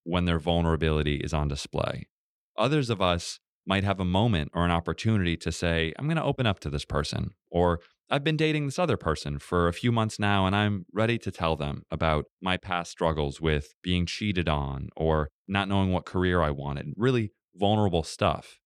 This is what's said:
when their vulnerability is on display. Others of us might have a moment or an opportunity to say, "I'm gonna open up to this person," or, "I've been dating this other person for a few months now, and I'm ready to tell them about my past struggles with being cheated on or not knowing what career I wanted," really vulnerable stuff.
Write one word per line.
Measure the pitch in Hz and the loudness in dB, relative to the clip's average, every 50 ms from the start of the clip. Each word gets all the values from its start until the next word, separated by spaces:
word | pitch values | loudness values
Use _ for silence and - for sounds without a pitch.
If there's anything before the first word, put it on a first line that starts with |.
| - | -6
when | 82 87 90 87 | -2 0 0 2
their | 87 85 80 | 2 2 2
vulnerability | 76 87 85 85 82 82 82 76 80 80 76 76 73 73 73 | 2 2 2 4 4 4 2 2 2 2 2 2 2 0 -2
is | - - - | -2 -4 -2
on | - 78 73 71 | -2 0 0 0
display. | 71 69 - - - - - - - - - _ _ _ _ _ _ _ _ _ - | -2 -6 -8 -6 -4 -4 -2 -2 -4 -8 -12 _ _ _ _ _ _ _ _ _ -4
Others | - 107 131 151 151 135 113 | -2 0 2 2 0 0 0
of | 113 92 | 0 0
us | 98 90 87 87 - - - - _ _ _ _ - | 2 2 2 0 -2 -6 -12 -14 _ _ _ _ -4
might | 92 95 98 | -2 0 0
have | 95 101 98 92 | 2 0 0 0
a | 92 | 0
moment | 87 90 95 113 123 104 80 73 71 - | 2 2 4 4 4 2 0 -2 -2 0
or | 87 87 | 0 2
an | 87 | 2
opportunity | 87 85 - - 82 - - 110 110 101 90 85 82 - | 2 2 0 -2 -4 -2 0 0 2 2 2 0 0 -2
to | - 85 | -2 -6
say, | 80 - 90 85 82 82 80 82 - - | -4 -2 0 0 2 2 0 -2 -2 -4
"I'm | 135 | -4
gonna | 151 165 160 | -2 -2 0
open | 143 147 139 - 127 | 0 -2 -2 0 0
up | 110 95 - | 0 0 -2
to | - 73 | -4 -4
this | 69 73 - | -4 -4 -4
person," | - - 71 73 - - - - - - _ _ - | -2 -2 -2 -2 -2 -4 -4 -4 -6 -8 _ _ -2
or, | - 87 87 87 85 85 - - _ _ _ - | 0 2 4 4 2 0 -4 -14 _ _ _ -4
"I've | - 143 | -4 -2
been | 143 160 156 | 0 0 0
dating | 151 160 156 156 151 147 | 0 0 0 0 0 -2
this | 139 - - | -4 -2 -2
other | 180 156 110 | 0 0 0
person | - - 80 76 - - 73 73 71 | 0 0 -2 -2 -2 -4 -6 -8 -8
for | - - 90 90 87 | -6 -2 0 2 2
a | 85 | 2
few | 87 - - 120 | 0 0 0 0
months | 117 117 110 107 - - | 2 2 0 -2 -2 -2
now, | 104 101 101 98 95 | 0 2 2 2 2
and | 95 98 | 2 2
I'm | 104 107 104 104 95 87 _ | 2 2 2 0 -2 -6 _
ready | - 101 110 113 117 113 | -2 0 0 0 0 -2
to | - 98 | -4 -6
tell | - - 90 80 80 | -4 0 0 0 0
them | 73 73 73 71 - - - | 0 -2 -6 -6 -8 -10 -8
about | 82 78 82 80 78 76 73 _ _ - | -4 -2 0 2 2 0 -2 _ _ -8
my | 90 92 92 | -4 -4 -4
past | 87 - 92 87 85 85 - | -4 -4 -4 -4 -4 -4 -6
struggles | - - 87 82 78 76 73 71 67 - | -4 0 0 0 2 2 -2 -2 -2 -2
with | 80 78 76 73 73 - _ _ | 0 0 0 0 -2 -6 _ _
being | - 90 90 90 87 | -4 -2 0 0 0
cheated | 85 - - 107 104 90 90 82 80 | -2 -4 -4 -4 -2 -2 0 0 0
on | 78 73 71 69 69 67 71 - - | 0 0 -2 -4 -6 -8 -10 -10 -6
or | - 78 80 78 78 76 73 _ _ - - | -2 0 2 2 2 0 -2 _ _ -8 -4
not | 98 98 98 | -2 -2 0
knowing | 95 101 98 95 92 | 0 0 2 2 2
what | 90 87 - | 0 0 -2
career | - - 92 92 90 90 90 | -4 -2 0 2 2 2 2
I | 80 76 | 2 2
wanted," | 71 69 69 71 69 69 65 73 - | 0 -4 -6 -8 -8 -8 -8 -10 -6
really | 95 113 131 127 120 110 98 _ _ _ _ _ | -2 0 0 0 0 -2 -4 _ _ _ _ _
vulnerable | 87 101 101 107 107 104 98 85 82 78 | 0 2 2 4 4 2 2 2 0 -2
stuff. | - - - 110 87 73 65 - - - _ _ | -2 -4 0 2 2 0 0 -6 -14 -20 _ _